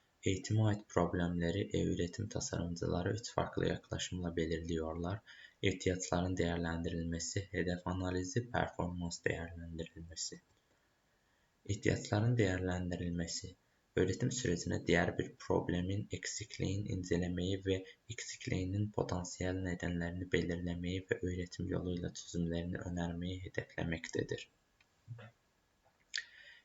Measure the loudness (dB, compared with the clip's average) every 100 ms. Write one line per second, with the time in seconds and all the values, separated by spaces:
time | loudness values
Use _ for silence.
0 | _ _ -2 0 2 4 4 4 0 2
1 | 2 2 2 2 2 0 0 0 2 2
2 | -2 -2 -4 -4 -2 -2 -2 -2 0 0
3 | 0 -2 0 0 0 2 2 0 -2 -4
4 | -4 -4 -2 0 0 0 0 -2 0 -2
5 | -2 -4 -8 -20 -20 _ 0 2 2 0
6 | 2 2 2 2 2 2 0 0 0 -2
7 | -2 -2 -2 -4 -2 -2 0 0 -2 0
8 | 0 0 0 -2 0 0 0 -2 -2 -2
9 | -4 -2 -2 -2 -4 -8 -8 -8 -8 -10
10 | -14 -10 -10 -10 _ _ _ _ _ _
11 | _ _ _ _ _ _ -6 2 4 4
12 | 4 4 6 6 4 4 0 0 0 -2
13 | 0 0 -2 -4 -8 -14 _ _ _ 2
14 | 4 4 0 2 2 2 0 0 6 6
15 | 6 2 -4 -6 2 2 4 0 2 0
16 | -2 -4 -6 -8 -8 -4 -2 -2 -2 -4
17 | 2 2 2 0 0 0 2 0 -2 -14
18 | -12 -10 -8 -8 -2 0 0 0 0 0
19 | 0 0 -4 -2 -2 0 -2 -2 0 0
20 | -2 -4 0 2 2 0 0 -2 -2 -2
21 | -2 -2 0 -2 -4 -4 -4 -2 -2 -2
22 | -4 -8 -8 -2 0 0 -2 -4 -4 -2
23 | -2 -2 -4 -6 -6 -6 -6 -4 -2 -2
24 | -2 -2 -2 -4 -6 _ _ _ _ _
25 | -16 -14 -14 -20 _ _ _ _ _ _
26 | _ -10 -10 -16 -20 -20